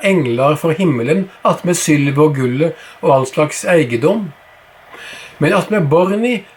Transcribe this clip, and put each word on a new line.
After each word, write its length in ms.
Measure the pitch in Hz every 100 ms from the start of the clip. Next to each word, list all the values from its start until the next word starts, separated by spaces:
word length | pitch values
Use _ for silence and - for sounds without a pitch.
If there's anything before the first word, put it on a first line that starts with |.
| 202
englar 520 | 190 131 117 139 151
for 160 | 165 160
himmelen 520 | 185 123 120 185 190 - -
at 160 | 170 175
med 120 | 175
sylv 400 | - 147 143 139
og 140 | 151 139
gullet 400 | 127 127 160 156 - -
og 120 | - 135
all 100 | 131
slags 340 | - 151 - -
eigedom. 640 | 175 135 117 143 220 190 - - - _ _ - - - - - -
Men 160 | - 196
at 140 | -
med 140 | 214 147
borni 540 | 156 185 202 240 233 -